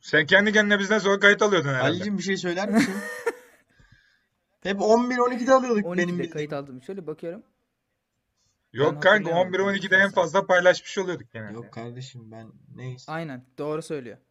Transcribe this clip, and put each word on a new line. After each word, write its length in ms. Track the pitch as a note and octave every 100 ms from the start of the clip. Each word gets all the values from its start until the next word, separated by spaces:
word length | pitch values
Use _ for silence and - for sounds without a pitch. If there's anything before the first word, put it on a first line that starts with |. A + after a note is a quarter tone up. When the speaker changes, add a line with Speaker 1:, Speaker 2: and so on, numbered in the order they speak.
Speaker 1:
Sen 240 | - D3+ D3+
kendi 280 | F#3+ G#3
kendine 260 | G#3+ G#3 G3+
bizden 200 | G3 G#3+
sonra 200 | G3 G3
kayıt 220 | G3+ G3+
alıyordun 280 | G#3+ F#3+ C#3+
herhalde. 140 | C3
Speaker 2:
Halil'cim 340 | C#3 F3 G3+ G3
bir 60 |
şey 140 | F3 F#3+
söyler 320 | F3+ F3 G3+
misin? 260 | G#3+ - G3 - B4 - - - _ _ _
Speaker 3:
<laughs> 800 | _ _ _ _ _ _ _ _
Speaker 2:
Hep 180 | F#3 G3+
on 280 | G#3 A3+ B3
bir, 80 | B3+
on 140 | B3
ikide 220 | B3 B3
alıyorduk 300 | C4 B3+ A3
benim 80 | F3
Speaker 3:
On 60 | F3+
ikide 140 | F3
Speaker 2:
bildiğim. 180 | F3+ -
Speaker 3:
kayıt 220 | D#3 D3
aldığımı 280 | D3 C#3+ B2+
söyle 260 | - G3 D3+
bakıyorum. 360 | D3+ E3+ F#3 - _ _ _ _ _ _ _ _ _ _ _ _
Speaker 1:
Yok 200 | A2+ D3+
Speaker 3:
Ben 60 | D3
Speaker 1:
kanka, 100 | F#3
Speaker 3:
hatırlıyorum 300 | G#3 F3+ E3 F3+
Speaker 1:
on 60 |
bir, 40 | F#3
Speaker 3:
kanka 140 | G3
Speaker 1:
on 20 | G3
ikide 200 | F#3+ F#3
en 40 |
Speaker 3:
şahsen. 160 | G3 G3
Speaker 1:
fazla 300 | E3+ F3 F#3+
paylaşmış 520 | F3+ F3+ F3 - -
oluyorduk 340 | F3+ D#3+ A#2
genelde. 220 | A2+ G#2+
Speaker 2:
Yok 200 | G#2+ G#2
kardeşim 580 | A#2 A#2+ A#2+ B2+ B2 A2
ben 200 | A2 A2+ - _ B2+
neyse. 360 | B2+ B2+ -
Speaker 3:
Aynen, 340 | D#3+ E3 B2+ B2+ -
doğru 240 | D3 D#3
söylüyor. 360 | D#3+ D3+ A#2+ G2 _